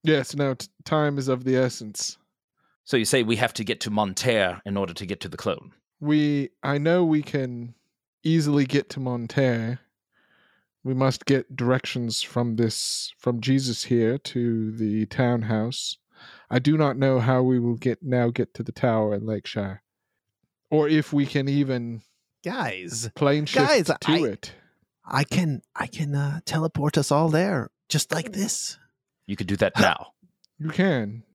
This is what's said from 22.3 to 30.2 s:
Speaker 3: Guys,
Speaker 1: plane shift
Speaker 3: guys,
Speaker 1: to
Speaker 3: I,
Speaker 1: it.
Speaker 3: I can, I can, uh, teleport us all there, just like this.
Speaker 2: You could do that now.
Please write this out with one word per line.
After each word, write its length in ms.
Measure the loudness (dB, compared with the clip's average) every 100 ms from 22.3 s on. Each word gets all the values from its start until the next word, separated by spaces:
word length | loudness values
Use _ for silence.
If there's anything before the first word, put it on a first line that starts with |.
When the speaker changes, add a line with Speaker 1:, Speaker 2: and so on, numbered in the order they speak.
| _
Speaker 3:
Guys, 680 | -8 -4 -4 -6 -8 -8 -8 0
Speaker 1:
plane 320 | 2 2 2
shift 200 | 2 4
Speaker 3:
guys, 180 | 4 2
Speaker 1:
to 100 | -2 2
Speaker 3:
I, 100 | 2
Speaker 1:
it. 340 | 2 -4 -14 -20 _ _ _ _
Speaker 3:
I 200 | -4 -2
can, 380 | 0 0 0 -2 _ -8
I 120 | -8
can, 260 | -6 -4
uh, 280 | -2 -2 -4 -4
teleport 540 | -2 -2 0 0 2
us 120 | 2
all 180 | 2 4
there, 420 | 2 2 -2 -4 _ _
just 220 | -4 -2
like 180 | -4 -4
this. 440 | -4 -4 -4 -6 -12 _ _ _ _ -10
Speaker 2:
You 100 | -6
could 120 | -4
do 80 | 2
that 160 | 2 4
now. 320 | 2 2 -8 _